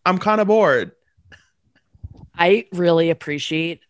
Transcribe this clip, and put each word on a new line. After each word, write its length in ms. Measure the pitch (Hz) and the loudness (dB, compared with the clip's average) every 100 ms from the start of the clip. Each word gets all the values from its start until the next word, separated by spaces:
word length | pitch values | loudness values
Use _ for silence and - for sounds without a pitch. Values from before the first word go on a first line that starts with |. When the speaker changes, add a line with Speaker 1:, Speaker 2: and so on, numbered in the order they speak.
| 180 | -2
Speaker 1:
I'm 140 | 185 | -2
kinda 260 | 214 214 202 | 0 0 2
bored. 460 | 220 170 123 85 - _ _ _ - _ _ _ _ _ _ - - - 170 | 2 2 2 -2 -12 _ _ _ -20 _ _ _ _ _ _ -20 -20 -14 -2
Speaker 2:
I 300 | 175 220 - | 2 2 0
really 380 | 175 170 165 165 | -2 2 2 2
appreciate, 720 | 160 - 147 - 160 165 160 | -2 -6 -8 -6 -4 -6 -10